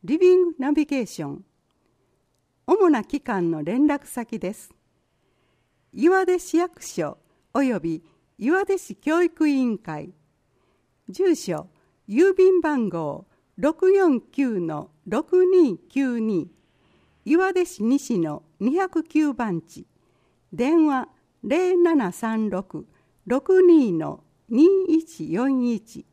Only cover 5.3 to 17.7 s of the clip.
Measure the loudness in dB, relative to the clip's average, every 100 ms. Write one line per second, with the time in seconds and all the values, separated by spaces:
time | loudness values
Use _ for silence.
5.3 | _ _ _ _ _ _ 0 2 2 2
6.3 | -2 -2 -2 -2 _ -12 -8 -8 -10 _
7.3 | _ _ -2 -2 -2 -4 -8 _ _ _
8.3 | _ -2 0 0 -4 -6 -10 -2 0 0
9.3 | _ 0 0 0 -4 -8 -12 -14 _ _
10.3 | _ _ _ _ _ _ _ -18 -2 0
11.3 | 0 -4 -8 -10 _ _ _ -6 2 2
12.3 | 4 4 4 0 -2 -2 -4 -8 -10 -16
13.3 | _ _ -4 -4 0 2 4 4 0 -4
14.3 | -4 -2 -2 -4 -8 -12 _ -6 -6 0
15.3 | 2 4 4 2 0 _ -4 -2 -2 -2
16.3 | -4 -6 _ _ _ _ _ _ _ 0
17.3 | 0 2 0 -4